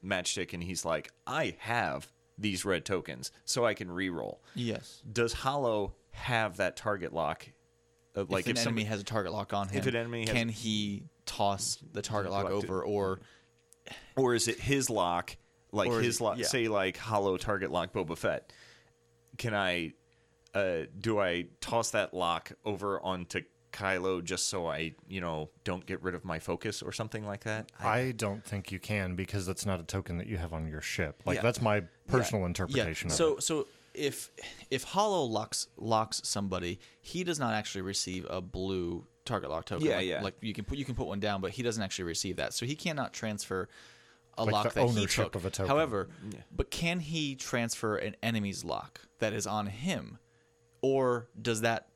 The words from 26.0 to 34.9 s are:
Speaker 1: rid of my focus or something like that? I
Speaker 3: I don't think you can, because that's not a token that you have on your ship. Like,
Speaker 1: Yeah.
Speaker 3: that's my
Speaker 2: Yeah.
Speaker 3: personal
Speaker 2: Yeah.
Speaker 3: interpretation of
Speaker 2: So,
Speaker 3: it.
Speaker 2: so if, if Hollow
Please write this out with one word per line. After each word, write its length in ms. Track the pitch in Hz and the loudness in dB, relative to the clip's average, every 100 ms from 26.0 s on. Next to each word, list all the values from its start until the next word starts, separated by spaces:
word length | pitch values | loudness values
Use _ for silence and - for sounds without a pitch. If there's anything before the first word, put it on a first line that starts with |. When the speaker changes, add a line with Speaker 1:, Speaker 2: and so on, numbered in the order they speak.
Speaker 1:
rid 120 | 92 | -4
of 120 | 90 92 | -4 -4
my 120 | 80 | -6
focus 440 | - 87 110 98 | -2 -4 -2 -6
or 100 | - | -6
something 320 | - 110 110 | -6 -6 -4
like 200 | 104 101 | -6 -6
that? 280 | - 107 107 - | -4 -4 -6 -4
I 200 | 123 110 | 0 2
Speaker 3:
I 120 | 131 | 2
don't 320 | 117 107 101 | 0 -2 -2
think 260 | - 101 95 | -4 -6 -4
you 80 | 95 | -8
can, 380 | - 107 92 90 | -2 0 0 -2
because 300 | 95 104 92 | -2 -2 -2
that's 180 | 92 | -2
not 160 | 107 92 | 0 -2
a 40 | |
token 340 | 82 98 92 87 | -2 -4 -2 -4
that 80 | - | -2
you 100 | 95 | -4
have 160 | 85 | -2
on 140 | 80 80 | -2 -4
your 140 | 76 | -4
ship. 400 | - - 82 - | -6 -2 -2 -2
Like, 120 | - 98 | 0 2
Speaker 1:
Yeah. 60 | |
Speaker 3:
that's 200 | 113 120 | 2 4
my 140 | 117 104 | 4 4
Speaker 2:
Yeah. 60 | 85 _ - | 0 _ 2
Speaker 3:
personal 360 | 131 113 110 | 2 4 2
Speaker 2:
Yeah. 40 | 90 | 0
Speaker 3:
interpretation 600 | 87 92 135 101 80 - | 0 0 2 0 0 0
of 60 | 147 | 4
Speaker 2:
So, 200 | 165 147 | 4 4
Speaker 3:
it. 40 | |
Speaker 2:
so 240 | - 156 - - - | 0 0 -2 -8 -16
if, 360 | - 147 127 - - - - - | -2 -2 -2 -12 -12 -14 -14 -4
if 140 | 131 | -4
Hollow 400 | - | 0